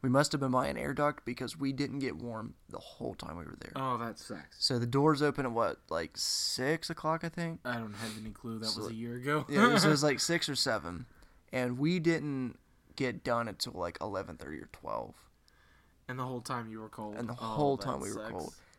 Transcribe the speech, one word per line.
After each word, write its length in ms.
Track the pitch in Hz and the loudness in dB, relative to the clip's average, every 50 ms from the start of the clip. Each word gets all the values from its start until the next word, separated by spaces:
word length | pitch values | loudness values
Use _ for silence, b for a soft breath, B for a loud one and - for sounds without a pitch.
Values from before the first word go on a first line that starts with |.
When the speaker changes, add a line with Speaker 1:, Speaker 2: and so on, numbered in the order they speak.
Speaker 1:
we 80 | - 127 | 2 4
must 220 | 123 139 151 - | 6 6 6 4
have 100 | - 143 | 2 0
been 100 | 139 131 | 2 2
by 160 | 127 127 135 | 2 2 2
an 100 | 143 143 | 2 -2
air 160 | - 131 143 139 | -2 -2 -2 0
duct 300 | 139 147 147 143 - - | 2 2 2 2 0 -6
because 320 | 120 123 - - 160 - | -6 -6 -4 -6 -6 -4
we 140 | 156 143 135 139 | -2 -2 -2 0
didn't 260 | 131 147 127 120 139 | 0 -2 -2 -2 -2
get 160 | 135 123 78 | -4 -4 -4
warm 380 | 80 120 120 113 110 107 113 - - - - | -4 -8 -6 -6 -6 -8 -10 -12 -16 -18 -12
the 100 | - - | -12 -12
whole 340 | - - - - - - - | -12 -12 -12 -8 -6 -6 -6
time 220 | - - - 78 | -8 -10 -10 -8
we 80 | 87 82 | -10 -10
were 120 | - - - | -12 -12 -14
there. 140 | - - - | -14 -10 -6
Speaker 2:
Oh, 220 | 131 135 131 123 | -4 -2 0 0
that 200 | 113 117 113 107 - | -2 -2 -6 -8 -10
sucks. 440 | - - 110 82 71 - - - - | -10 -12 -12 -12 -12 -16 -8 -2 0
Speaker 1:
So 160 | - 131 120 | 2 2 2
the 60 | 123 | 0
doors 340 | 120 120 139 143 156 151 135 | 2 4 6 8 8 6 6
open 240 | 151 147 - - 135 | 4 2 2 2 0
at 60 | 127 | 0
what, 280 | 113 117 113 85 67 - - - | 2 2 2 2 0 -2 -6 -4
like, 220 | 82 82 85 80 - | -2 -2 -2 -2 -4
six 720 | - - - - - - - - - 127 139 160 160 - - | -4 -2 0 0 0 0 -2 0 0 2 2 0 0 -2 -6
o'clock, 340 | 165 - - 156 160 160 - | -6 -2 0 0 0 0 -2
I 60 | 165 | -6
think? 300 | - 175 170 165 165 - - | -4 -4 -4 -4 -4 -6 -4
Speaker 2:
I 120 | 123 123 | -4 -4
don't 160 | 117 113 107 101 | -4 -4 -6 -8
have 240 | 101 113 110 107 110 | -8 -8 -8 -8 -8
any 120 | 110 110 | -10 -10
clue. 280 | 107 - - 117 113 110 | -12 -10 -8 -8 -6 -4
That 80 | 110 | -4
Speaker 1:
So, 140 | 110 110 113 107 | -4 -4 -4 -4
Speaker 2:
was 80 | 98 | -6
a 40 | 113 | -6
year 200 | 113 117 120 120 | -6 -6 -6 -6
ago. 300 | 123 127 143 147 156 - - | -4 -2 0 0 0 0 2
Speaker 1:
yeah, 280 | 143 196 220 247 240 | 6 8 8 8 8
so 100 | 202 165 | 8 8
it 40 | 151 | 8
Speaker 2:
<laughs> 0 | |
Speaker 1:
was, 120 | 151 139 151 | 8 8 6
like, 160 | 151 135 - | 4 4 4
six 280 | - - 170 165 - - | 2 2 2 2 2 0
or 60 | 139 | 0
seven, 500 | - - 139 113 101 71 85 90 82 123 - b b b b b b b b | 0 2 2 2 0 -2 -4 -6 -8 -8 -12 b b b b b b b b
and 260 | - 127 127 123 123 | -2 -2 -2 0 0
we 220 | 127 143 160 180 185 | 0 2 2 2 4
didn't 580 | 151 170 165 156 147 151 139 135 131 117 - - _ _ _ _ _ - - | 4 4 2 2 0 -2 -4 -2 -4 -6 -6 -10 _ _ _ _ _ -14 -6
get 280 | - 135 123 113 120 - | -2 -2 -2 -2 -2 -2
done 240 | 135 120 117 117 | 0 0 0 0
until, 260 | 110 95 - - 123 - | -2 -4 -6 -8 -6 -4
like, 240 | 90 87 87 - - | -4 -4 -4 -4 -4
eleven 360 | 85 107 98 95 98 - 78 | -4 -2 -2 -4 -4 -6 -10
thirty 200 | - - 73 78 - | -12 -10 -10 -10 -10
or 100 | - - | -10 -14
twelve. 440 | - - - - 55 58 58 - - - - - _ b b b b b b b b b b b b b - - | -16 -12 -8 -6 -6 -4 -6 -8 -12 -18 -20 -20 _ b b b b b b b b b b b b b -10 -8
Speaker 2:
And 80 | 123 | -6
the 60 | 131 127 | -4 -4
whole 140 | 127 131 123 | -4 -4 -6
time 280 | 120 - 131 120 117 110 | -4 -4 -4 -4 -4 -6
you 100 | 110 110 | -8 -10
were 80 | 110 107 | -10 -12
cold. 260 | - - 110 104 104 | -10 -8 -8 -8 -6
Speaker 1:
And 120 | 113 120 | -6 -6
the 60 | 110 120 | -6 -6
Speaker 2:
Oh, 20 | |
Speaker 1:
whole 400 | 120 113 110 110 147 147 143 139 | -6 -4 -2 2 4 4 4 4
Speaker 2:
that 60 | - - | 2 0
Speaker 1:
time 160 | 135 - 69 | -2 -2 -2
we 80 | 67 98 | -4 -4
were 60 | 101 110 | -4 -6
Speaker 2:
sucks. 120 | 107 113 | -6 -6
Speaker 1:
cold. 220 | 110 90 80 - - b b b b | -6 -6 -6 -8 -10 b b b b